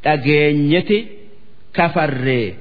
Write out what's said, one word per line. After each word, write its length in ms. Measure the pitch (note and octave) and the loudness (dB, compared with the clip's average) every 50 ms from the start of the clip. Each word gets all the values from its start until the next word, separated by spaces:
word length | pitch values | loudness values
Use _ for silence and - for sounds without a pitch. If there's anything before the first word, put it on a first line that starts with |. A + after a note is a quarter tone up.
dhageenyeti 960 | - C#3 D#3 D3+ B2 C#3 D3+ D3 D3+ D3 D3 D3 D3 C#3+ D3+ F3 F3+ - G#3 G#3 A#3 - - - - - - - - - - - - - - | 2 0 0 2 2 2 4 4 4 4 2 2 2 4 2 2 2 2 0 0 0 -4 -12 -14 -14 -14 -14 -14 -14 -14 -14 -14 -14 -10 -2
kafarree, 800 | - F3 E3+ - F3 D#3 D3+ C#3 B2+ B2+ C3+ C3 B2 A2+ F#2+ F2+ - | 0 0 2 2 0 0 0 -2 -2 0 0 0 0 0 -2 -6 -10